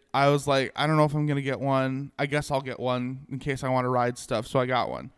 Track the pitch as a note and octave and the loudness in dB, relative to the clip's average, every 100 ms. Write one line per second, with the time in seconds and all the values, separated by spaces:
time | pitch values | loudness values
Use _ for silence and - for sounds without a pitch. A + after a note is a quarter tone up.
0 | _ C3 C#3+ C#3+ C#3 C3+ B2+ - D3 D#3 | _ 2 4 4 2 2 0 -2 2 4
1 | D3+ D3+ D3+ C#3 C#3 B2 C3+ C3+ C3 C3 | 4 2 0 0 -2 -2 0 0 0 -4
2 | C#3 - C#3+ D3 C#3+ C#3 C3+ A#2+ B2 B2 | -8 -6 -2 -2 -2 -4 -4 -4 -2 -2
3 | B2 C3 C#3+ C3 C#3+ C3+ C3+ B2+ B2 B2 | -4 -8 -10 -8 -4 -4 0 0 2 2
4 | B2 B2 - A#2 A2+ C3+ B2+ B2 C#2+ B1+ | 0 -2 -4 -4 0 0 2 2 0 -4
5 | C2 | -10